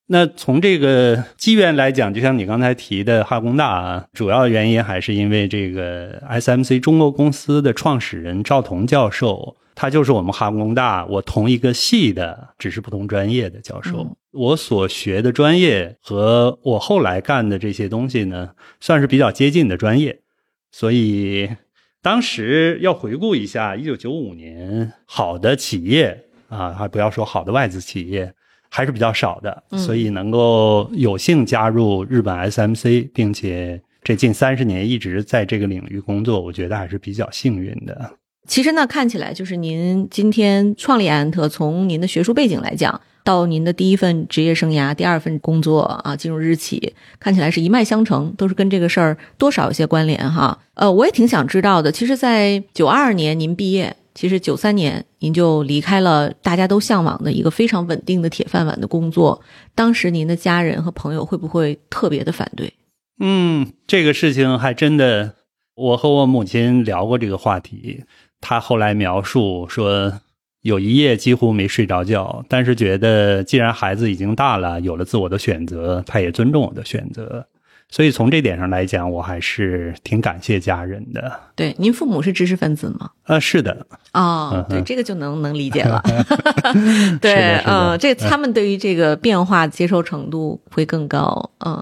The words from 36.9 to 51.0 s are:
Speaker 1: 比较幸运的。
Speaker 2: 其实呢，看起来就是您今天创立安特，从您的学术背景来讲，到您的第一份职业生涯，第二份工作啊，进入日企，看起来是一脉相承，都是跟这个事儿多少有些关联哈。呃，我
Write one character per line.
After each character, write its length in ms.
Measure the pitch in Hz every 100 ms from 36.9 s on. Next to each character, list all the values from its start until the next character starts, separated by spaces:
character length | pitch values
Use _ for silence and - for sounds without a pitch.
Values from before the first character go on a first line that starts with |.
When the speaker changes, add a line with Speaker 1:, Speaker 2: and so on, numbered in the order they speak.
| 95
Speaker 1:
比 160 | 101
较 160 | 104 -
幸 320 | - 131 98
运 100 | 95 - -
的。 280 | - 120 - _ _ -
Speaker 2:
其 160 | -
实 80 | 285
呢， 160 | 320 269
看 200 | 294 240
起 120 | 208
来 120 | -
就 140 | 175 185
是 100 | 175
您 520 | 160 160 180 190 190
今 220 | - 214
天 440 | 220 202 196 208 208
创 220 | - 247
立 100 | 180
安 220 | 147 151
特， 180 | 175 151
从 400 | - 151 170 190
您 140 | 160
的 60 | 180
学 160 | 160
术 100 | 180
背 120 | 240 254
景 140 | 160
来 160 | - 180
讲， 240 | 156 - _ _
到 220 | - 180 175
您 180 | 156
的 80 | 170
第 180 | 180 185
一 60 | 190
份 320 | 180 165 160
职 140 | -
业 120 | 160
生 160 | 160 165
涯， 220 | 151 139
第 120 | 143 175
二 120 | 165
份 220 | 165 156
工 220 | - 160
作 180 | 151 156
啊， 340 | - - -
进 160 | 143 165
入 80 | 160
日 160 | 160
企， 400 | 160 - - - - - -
看 120 | 202
起 60 | 190
来 100 | 156
是 120 | 165
一 80 | 170
脉 160 | 247 214
相 180 | 220
承， 300 | 220 139 151 -
都 80 | 196
是 80 |
跟 160 | 190 196
这 120 | 190
个 80 | 170
事 100 | 185
儿 180 | 160 156 - -
多 120 | 277
少 180 | 240 131
有 40 |
些 160 | 160 156
关 180 | 160 156
联 240 | 151 135
哈。 300 | 160 - - _
呃， 180 | - 202
我 140 | 185